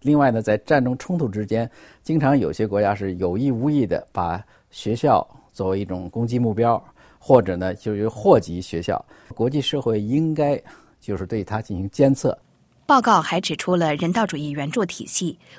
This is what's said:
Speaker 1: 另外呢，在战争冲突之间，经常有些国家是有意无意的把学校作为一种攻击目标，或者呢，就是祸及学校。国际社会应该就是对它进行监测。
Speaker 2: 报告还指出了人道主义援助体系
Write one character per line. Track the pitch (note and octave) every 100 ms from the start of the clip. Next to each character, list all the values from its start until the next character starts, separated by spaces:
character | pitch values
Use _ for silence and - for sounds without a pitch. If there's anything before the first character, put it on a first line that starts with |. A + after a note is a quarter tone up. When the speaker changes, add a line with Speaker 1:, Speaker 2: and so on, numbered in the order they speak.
Speaker 1:
另 | C#3+ D3
外 | C3+
呢， | A2+
在 | G#2+ G#2+
战 | - D3
争 | B2 B2+
冲 | - F3
突 | B2+
之 | G#2 G#2
间， | A2+ A#2 - - -
经 | - D#3+
常 | C3+ C#3+
有 | E2
些 | - G#2+
国 | G2+
家 | G2+
是 | G2+ G2 F2+
有 | F2+ F#2+
意 | C#3
无 | A#2 C#3+
意 | D3 G#2+
的 | E2 -
把 | - F2 F2 - _ _
学 | - G#2 A#2
校 | D3 G2+ - - _
作 | - F#2+
为 | G2
一 |
种 | F#2+ F#2 F2+
攻 | A2+ A#2
击 | A#2+
目 | A#2
标， | G#2 A#2 A2+ - _ - _
或 | - B2+
者 | F#2+ F2+
呢， | F#2 F2
就 | A2
是 | G#2 G#2+
祸 | - G3 B2+
及 | F2+ F2
学 | - E2
校。 | F2 F2+ - - - -
国 | A#2+
际 | C#3+
社 | - C#3+
会 | A#2+ G#2+
应 | G#2 C#3 D#3+
该 | D#3 D3 C#3 - - _ _
就 | - F#2+
是 | F#2
对 | A2
它 | F#2 G#2+
进 | - F#2+
行 | G2
监 | - C3+ C#3
测。 | - - _ _ _ _ -
Speaker 2:
报 | C#4
告 | A#3+ F#3+
还 | D#3 E3+
指 | - D3+
出 | - F3+
了 | D#3 D3+
人 | E3+
道 | A3 G#3+
主 | D3+
义 | D3
援 | C#3+ C#3+
助 | A#3 F#3
体 | - -
系 | - F3 - _